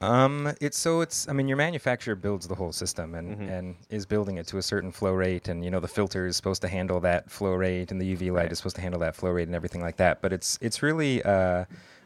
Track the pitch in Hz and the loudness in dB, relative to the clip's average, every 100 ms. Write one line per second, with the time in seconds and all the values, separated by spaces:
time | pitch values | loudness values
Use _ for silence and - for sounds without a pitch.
0 | 92 123 135 143 147 147 147 - 170 165 | 4 6 6 4 -2 -2 -4 -2 2 2
1 | 165 - - 139 135 135 156 160 - 123 | 2 -2 -2 0 2 2 2 0 0 -2
2 | - 101 101 101 85 90 90 76 82 - | -2 -2 0 -2 -2 -4 -4 -4 -4 -4
3 | 82 85 87 101 98 92 90 90 - 107 | -6 -6 -8 -8 -6 -6 -6 -10 -8 -8
4 | 98 107 101 92 85 98 - 101 92 - | -2 0 0 -4 -4 -4 -2 -2 -2 -2
5 | 101 92 92 90 - 85 87 92 85 - | 0 2 2 0 -2 -4 -2 -2 -2 0
6 | 101 98 90 87 98 95 92 95 90 90 | 0 0 -2 -2 -2 -2 -2 -2 0 2
7 | 87 87 - - 101 92 92 90 90 92 | 4 2 0 -2 0 2 2 0 -2 -2
8 | 92 92 92 90 85 87 95 - 92 87 | -2 -2 0 2 0 -2 -6 -6 -4 -2
9 | 82 - 92 87 85 87 87 87 87 85 | -2 -2 0 0 0 -2 -4 -4 -4 2
10 | 92 78 95 90 - - 120 - 143 160 | 4 4 0 0 -2 -2 -2 0 0 2
11 | 147 127 - 98 92 90 90 - - - | 2 2 4 4 4 2 -2 -10 -20 -20